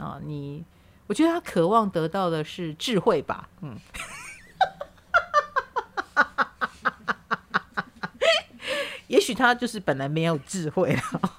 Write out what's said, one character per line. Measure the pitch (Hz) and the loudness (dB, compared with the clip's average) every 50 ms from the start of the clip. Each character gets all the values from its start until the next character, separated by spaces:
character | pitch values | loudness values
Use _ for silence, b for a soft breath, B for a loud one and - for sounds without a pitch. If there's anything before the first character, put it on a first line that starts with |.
啊， | 147 165 143 143 147 | -10 -10 -10 -10 -10
你，” | 151 151 147 143 143 143 156 170 b b b b b b b b | -8 -8 -8 -8 -8 -10 -12 -14 b b b b b b b b
我 | - 208 | -4 2
觉 | - 311 | 2 4
得 | 330 | 4
他 | 330 349 | 2 0
渴 | - - - 185 165 175 | -4 -2 0 2 4 4
望 | 220 233 214 196 | 4 4 2 2
得 | - 175 160 165 | 0 -2 -2 -2
到 | - 196 190 175 | 0 0 0 0
的 | 165 156 | 0 -2
是 | 151 - - - 175 160 151 | -4 -6 -8 -8 -8 -8 -6
智 | - - 262 233 180 | -6 -2 0 0 2
慧 | - 226 190 147 | 4 4 2 2
吧， | - - - - - - - - | 2 -2 -6 -8 -10 -18 -18 -16
嗯。 | - 139 110 - | -14 -14 -14 -14
<laughs> | - - - - - - - - - - - - - - - - 762 - - - - - - - - _ - 679 679 - 622 587 587 - - 539 - - - 466 - - - - - - - - - - - - - - - - - - - - - 262 - - 220 220 233 - - - 220 - - - - - - - - - - - - - - - - - - 659 640 659 - - B B B B 539 571 554 B B B B | -16 -14 -14 -14 -12 -12 -14 -16 -16 -16 -18 -18 -20 -8 -2 0 0 0 0 -4 -16 -16 -20 -20 -4 _ 0 0 2 2 2 2 2 2 0 -4 -4 -2 -4 -6 -6 -6 -6 -8 -8 -2 2 0 0 2 0 -2 -2 -2 -4 -6 -8 -8 -6 -4 -4 -4 -4 -4 -6 -6 -6 -6 -6 -6 -6 -6 -4 -4 -4 -4 -4 -6 -8 -8 -8 -8 -10 -12 -12 -10 -4 2 4 4 4 4 0 -4 B B B B -4 -4 -4 B B B B
也 | - 233 403 | 2 4 4
许 | 403 - | 4 4
他 | 220 190 254 240 247 | 2 2 4 4 4
就 | 240 247 | 2 0
是 | 226 - 208 | -4 -4 -2
本 | 185 - 139 | -2 0 0
来 | 135 135 139 | 0 -2 -2
没 | 151 160 160 | 0 0 2
有 | 170 165 143 | 2 0 -2
智 | - - - 190 160 151 | -4 -6 -6 -6 -4 -2
慧 | - - - 131 | 2 2 4 4
啦， | 143 135 - - - 160 - 180 - | 2 2 0 -2 -4 -4 -4 -4 -4